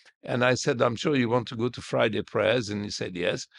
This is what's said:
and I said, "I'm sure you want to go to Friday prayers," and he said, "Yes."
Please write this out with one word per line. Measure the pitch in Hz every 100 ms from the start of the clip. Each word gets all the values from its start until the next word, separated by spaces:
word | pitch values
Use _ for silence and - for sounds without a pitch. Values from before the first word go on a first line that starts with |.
| _ _
and | - 131
I | 123
said, | 123 - 120
"I'm | 123 113
sure | 165 139
you | 117
want | 123 113
to | 110
go | 120
to | -
Friday | - 131 117 104
prayers," | 107 110 101 123 104
and | 104
he | 104
said, | - 113 90
"Yes." | 87 127 -